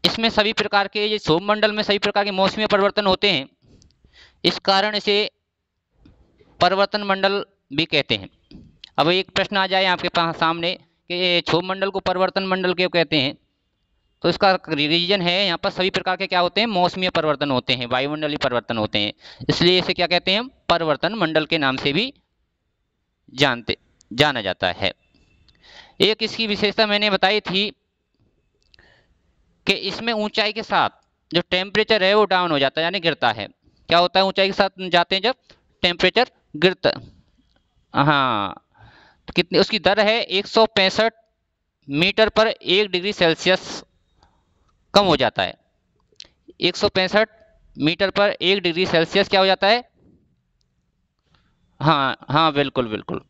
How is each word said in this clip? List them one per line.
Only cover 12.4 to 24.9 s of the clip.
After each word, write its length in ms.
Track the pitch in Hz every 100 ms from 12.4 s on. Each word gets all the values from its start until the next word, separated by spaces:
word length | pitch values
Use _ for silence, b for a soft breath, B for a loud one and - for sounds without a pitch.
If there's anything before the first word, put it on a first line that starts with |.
| 190
मंडल 280 | 185 185
क्यों 140 | 175 180
कहते 260 | 180 160 156
हैं, 180 | 135 143 _ _ _ _ _ _ _ _
तो 40 | 175
इसका 240 | 170 202 185 -
revision 540 | 156 147 170 175 202
है 120 | 175 180
यहाँ 220 | 202 170
पर 120 | 196
सभी 200 | - 185
प्रकार 240 | 196 185 180
के 100 | 190
क्या 140 | 180
होते 200 | 175 196
हैं? 80 | 226
मौसमी 400 | 190 180 185 185
परिवर्तन 400 | 175 156 143 143
होते 220 | 131 -
हैं, 140 | 127 120
वायुमंडलीय 520 | 127 139 151 151 147
परिवर्तन 400 | 135 120 - 117
होते 200 | 107 107
हैं, 140 | 104 - B B 120
इसलिए 300 | - 170 180
इसे 160 | 170
क्या 120 | 180 170
कहते 240 | 175 190
हैं 80 | 196
हम? 100 | 254 _ -
परिवर्तन 460 | 170 160 170 165 226
मंडल 300 | 160 156 151
के 120 | 165
नाम 180 | 139 131
से 140 | 143
भी 200 | 147 254 - _ _ _ _ _ _ _ _ _ _ _
जानते, 440 | 123 143 120 113 - _ _ _
जाना 300 | 117 147 131
जाता 280 | 98 90 92
है। 200 | 85 98